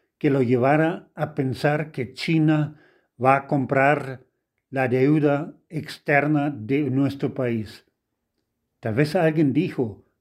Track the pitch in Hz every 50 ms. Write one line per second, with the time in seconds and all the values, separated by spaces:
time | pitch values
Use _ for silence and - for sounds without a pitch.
0 | _ _ _ _ - 151 135 139 131 117 127 123 120 135 147 151 160 160 185 202
1 | - _ _ - 151 147 - - 135 131 120 - - 147 147 156 160 156 - -
2 | 123 - - - - - 165 160 156 156 156 151 151 151 - - _ _ _ _
3 | _ _ _ - 120 131 135 139 139 - 151 139 127 113 139 135 135 139 151 143
4 | 131 131 131 123 - _ _ _ _ _ _ _ _ _ 131 135 131 123 123 127
5 | 131 143 156 160 147 147 143 143 160 214 - - _ _ 170 151 - - - -
6 | _ - 147 143 143 151 151 147 143 151 139 113 110 107 139 143 151 131 127 135
7 | 139 135 139 - - 131 - - 131 123 117 113 107 - - - _ _ _ _
8 | _ _ _ _ _ _ _ _ _ _ _ _ _ _ _ _ - 117 107 120
9 | 151 151 - 190 165 160 156 160 160 135 117 151 180 165 - - 127 110 98 -
10 | - _ _ _